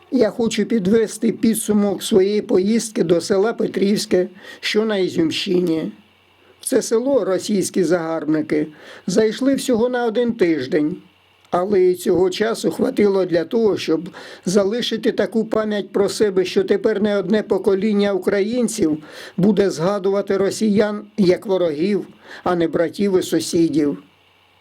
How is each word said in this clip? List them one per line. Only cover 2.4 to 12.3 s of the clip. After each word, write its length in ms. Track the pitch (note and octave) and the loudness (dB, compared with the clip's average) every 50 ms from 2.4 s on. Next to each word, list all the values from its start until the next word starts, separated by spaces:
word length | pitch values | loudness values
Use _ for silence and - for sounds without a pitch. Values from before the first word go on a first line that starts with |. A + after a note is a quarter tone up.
поїздки 640 | - - - F#3 F#3+ G#3 A3+ A3+ - - - A3+ F3+ | 0 0 0 2 2 2 0 0 -2 -4 -4 -2 0
до 180 | D#3+ F3 E3+ | 2 2 0
села 320 | E3 - G3+ F#3+ G3+ A#3 A3+ | 0 0 0 0 0 0 -2
Петрівське, 720 | - G3+ - - F#3+ F#3+ G3 G#3+ - - - G#3 F3+ F#3 - - - - - - - | -2 -4 -4 -2 0 0 0 0 0 0 0 0 0 0 -2 -6 -14 -20 -20 -18 -10
що 260 | - - - G#3 A3 | -8 -2 0 0 0
на 120 | A3 G#3 | 0 0
Ізюмщині. 960 | F#3+ F3+ D#3+ B2 F3 E3 D3+ - - - G3 F3+ F3+ F3+ E3 D#3+ D#3+ E3+ G#3 - - _ _ _ _ _ _ _ _ _ _ _ _ | 0 -2 0 0 0 0 0 -2 -4 -2 0 0 0 2 0 0 -2 -4 -6 -10 -14 _ _ _ _ _ _ _ _ _ _ _ _
В 40 | - | -6
це 160 | - C4 A3 | -2 0 0
село 440 | - - A#3 A3+ B3 C#4 C#4 A#3 F3+ | 0 0 -2 0 0 2 0 0 2
російські 580 | F#3 F#3 F3 F3+ - G#3 F#3+ - - - G#3 F3+ | 0 -2 -2 -2 -2 -2 -2 -2 -2 -2 0 0
загарбники 840 | D3+ F3+ F3 D#3+ D#3+ D#3+ D#3+ - - D#3 D#3 D3+ - D#3+ D3+ D3+ D#3 - - - - - - - | 2 0 0 0 -4 -6 -4 -2 -2 -2 -2 -2 -2 -2 -2 -2 -4 -8 -16 -20 -20 -20 -12 -8
зайшли 480 | G3 F3 A#3 A3 A3 G#3+ - C4 C4+ C4+ | -2 0 0 0 0 0 -2 0 0 0
всього 340 | C4 - - A#3+ G#3 A#3+ B3+ | 0 0 0 0 0 0 0
на 160 | B3+ A#3+ A#3+ | 0 -2 -2
один 280 | A#3 G#3 B3 A#3+ A#3 A3 | -2 0 0 -2 -2 0
тиждень, 640 | A3+ F#3+ E3+ D#3+ C#3+ B2+ C3 F3+ D#3 D3 D#3 F3+ - - - _ _ _ _ _ _ _ _ | 0 2 2 2 0 -2 -2 -2 0 0 -2 -4 -6 -12 -20 _ _ _ _ _ _ _ _
але 320 | - F3 F3+ G#3 G#3 F#3 F#3 | -2 -2 0 2 2 4 4
і 120 | F3+ F3+ | 4 2
цього 340 | F3+ - A3+ F3+ E3 F#3+ | 0 0 0 2 2 2
часу 420 | F#3 | 0